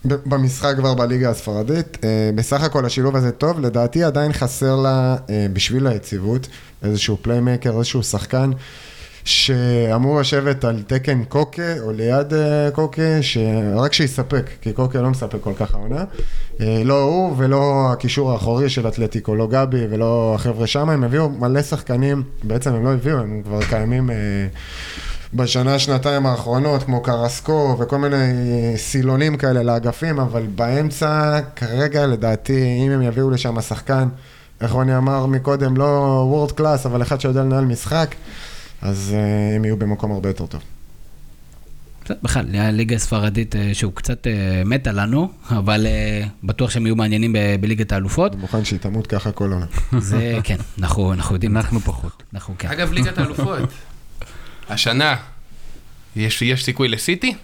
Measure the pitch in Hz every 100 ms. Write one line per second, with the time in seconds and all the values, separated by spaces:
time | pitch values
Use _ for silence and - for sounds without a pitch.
0 | 131 139 135 139 131 131 143 135 131 127
1 | 120 123 127 110 - 104 110 160 160 -
2 | 110 110 107 107 113 143 156 147 123 131
3 | 131 135 127 120 151 170 123 117 120 165
4 | 170 143 147 143 127 - 135 131 135 131
5 | 127 127 - 107 101 95 - 123 135 107
6 | - 101 98 123 131 - - - 104 104
7 | - 101 110 120 123 123 123 110 117 127
8 | 123 101 - 127 135 131 - - - -
9 | - - - - - 127 123 120 113 113
10 | 131 147 131 143 139 135 120 113 101 131
11 | 131 131 110 143 151 - 170 165 110 110
12 | 113 131 147 156 151 147 147 143 156 143
13 | 160 156 131 120 110 110 104 101 143 -
14 | 139 135 131 139 135 - 113 107 127 131
15 | 127 131 110 107 107 98 104 - 98 139
16 | 196 - - - - - 107 113 123 139
17 | 139 180 185 131 131 139 143 139 131 120
18 | 127 143 135 113 98 120 135 131 113 127
19 | 110 113 - 107 110 131 135 127 110 107
20 | 113 117 113 107 123 110 113 143 151 151
21 | 120 139 156 131 123 135 143 143 - 123
22 | 139 139 135 - 107 113 135 117 123 131
23 | 131 147 104 107 101 104 107 113 110 127
24 | 127 113 104 101 98 - - - - -
25 | - - - 123 120 127 127 139 135 131
26 | 143 139 135 120 110 123 147 143 131 123
27 | 131 120 120 123 - 156 143 120 117 143
28 | 143 139 131 123 123 120 117 113 - 139
29 | 131 131 156 143 135 127 120 117 117 -
30 | 165 147 127 120 107 95 117 139 151 -
31 | 156 151 151 151 131 - 120 120 147 151
32 | 143 113 113 110 - 135 127 123 135 135
33 | 123 113 135 123 127 117 - - - 135
34 | 127 131 - - - - 113 127 131 131
35 | 135 135 131 131 131 143 135 131 143 143
36 | 139 131 131 151 147 143 156 139 131 120
37 | 120 139 135 131 135 131 131 117 - 160
38 | 156 - - - - - - - 98 98
39 | 98 104 104 104 104 107 107 107 104 104
40 | 107 101 98 95 85 - - - - -
41 | - - - - - - - - - -
42 | - - 113 131 - 98 107 107 110 113
43 | - 110 104 101 110 107 101 98 101 -
44 | - 120 120 104 95 92 95 131 131 101
45 | 104 135 180 - - 113 98 107 110 110
46 | 107 107 104 - 98 - 123 123 113 110
47 | 107 107 117 110 104 101 104 107 107 98
48 | 92 - 131 98 92 110 107 98 101 107
49 | 107 101 107 - 101 90 87 - - 127
50 | 101 110 117 113 - 95 - - 90 101
51 | 95 92 - 95 104 107 110 113 92 85
52 | 85 - - 98 - 92 - 151 175 -
53 | 127 - 139 - 127 143 127 - - -
54 | - - - - - - - 104 117 123
55 | 151 131 - - - - - - - -
56 | - 110 110 - 120 131 131 123 131 113
57 | - 180 254 -